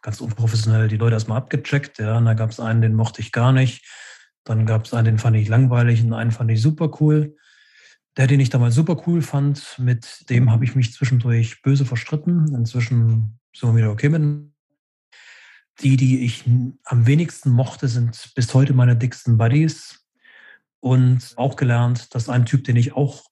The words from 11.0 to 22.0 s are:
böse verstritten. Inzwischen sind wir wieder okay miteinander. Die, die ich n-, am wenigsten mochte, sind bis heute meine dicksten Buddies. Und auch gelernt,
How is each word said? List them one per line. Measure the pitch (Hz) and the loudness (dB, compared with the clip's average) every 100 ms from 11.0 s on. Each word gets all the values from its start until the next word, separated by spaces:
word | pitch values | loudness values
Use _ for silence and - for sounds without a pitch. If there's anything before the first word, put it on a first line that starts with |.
| 127 123 120 117 113 - | -2 0 0 0 -2 -2
böse | 135 139 135 | 0 0 0
verstritten. | 117 - 156 175 175 156 | -4 -6 -6 -2 0 0
Inzwischen | 131 113 123 117 120 113 113 107 - _ - | -2 -4 -4 -2 0 2 0 -2 -8 _ -6
sind | 120 | 0
wir | 113 | 2
wieder | 110 | 0
okay | 104 143 | 0 0
miteinander. | 160 147 147 - _ _ _ _ _ _ _ - - - - _ _ | 0 0 -4 -12 _ _ _ _ _ _ _ -20 -20 -20 -20 _ _
Die, | 135 135 | 0 2
die | 127 127 | 2 0
ich | 123 - - | -2 -6 0
n-, | 123 127 - | 0 0 -10
am | - 123 117 | -4 0 2
wenigsten | 147 170 - 143 | 2 0 -4 0
mochte, | 120 127 - 139 | 0 -2 -4 -4
sind | 117 120 117 - | -2 -4 -6 -12
bis | - 117 | -6 0
heute | 131 139 | 2 2
meine | 131 123 117 | 2 4 2
dicksten | 123 - - 113 | -2 -6 0 2
Buddies. | 113 143 160 - - - _ _ _ - - - _ _ | 2 2 0 -4 -18 -20 _ _ _ -20 -20 -20 _ _
Und | 127 127 127 127 - - | 0 2 4 2 -2 -6
auch | 135 - | -6 -2
gelernt, | 127 120 120 123 | 0 2 0 -2